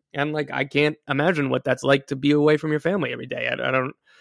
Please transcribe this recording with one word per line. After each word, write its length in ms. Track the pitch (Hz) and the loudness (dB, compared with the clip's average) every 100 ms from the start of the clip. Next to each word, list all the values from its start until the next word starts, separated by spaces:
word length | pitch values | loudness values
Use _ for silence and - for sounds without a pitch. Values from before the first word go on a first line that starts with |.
| _ | _
And, 200 | - 147 | -6 -4
like, 180 | 151 135 | -4 -4
I 140 | 127 | -4
can't 320 | 139 143 151 156 - | -2 0 0 -2 -4
imagine 420 | 139 160 160 135 | 0 2 2 0
what 120 | 127 | 0
that's 220 | 135 127 | 0 0
like 240 | 135 139 - | 2 2 0
to 80 | 135 | -2
be 160 | 143 | 2
away 240 | 147 147 151 | 4 4 4
from 160 | 156 | 0
your 80 | 151 | -2
family 320 | 165 196 127 | 0 -2 -2
every 140 | 123 123 | -6 -8
day. 220 | 123 120 | -6 -4
I, 200 | 123 127 | -2 0
I 20 | |
don't, 240 | 131 127 - _ _ | 0 -2 -6 _ _